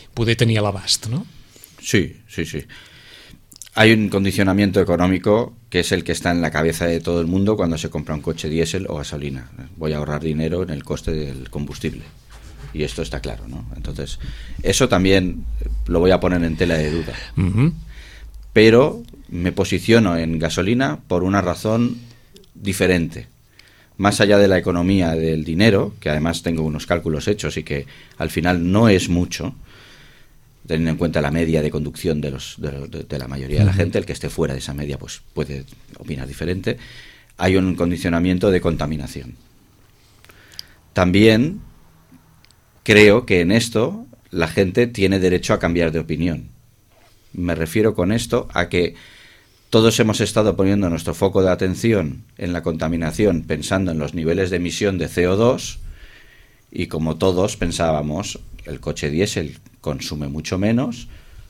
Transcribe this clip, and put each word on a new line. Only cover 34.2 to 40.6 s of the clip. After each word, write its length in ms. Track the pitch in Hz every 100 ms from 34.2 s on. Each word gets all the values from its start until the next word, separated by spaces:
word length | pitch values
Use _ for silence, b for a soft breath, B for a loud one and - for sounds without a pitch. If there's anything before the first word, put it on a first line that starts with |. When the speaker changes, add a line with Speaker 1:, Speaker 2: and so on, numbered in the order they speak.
| 76
Speaker 2:
fuera 240 | - 78
de 80 | 67
esa 140 | -
media, 240 | 71 71 67
pues, 240 | - - -
puede 320 | - 71 69 65 - - -
opinar 320 | - 71 65
diferente, 480 | 69 80 92 - - B B B B B -
hay 180 | 90 95
un 180 | 92 82
condicionamiento 760 | 85 85 92 85 90 90 104
de 100 | 92
contaminación. 760 | 87 78 73 76 67 - 64 58 - _ _ _ _ _ B B B B B B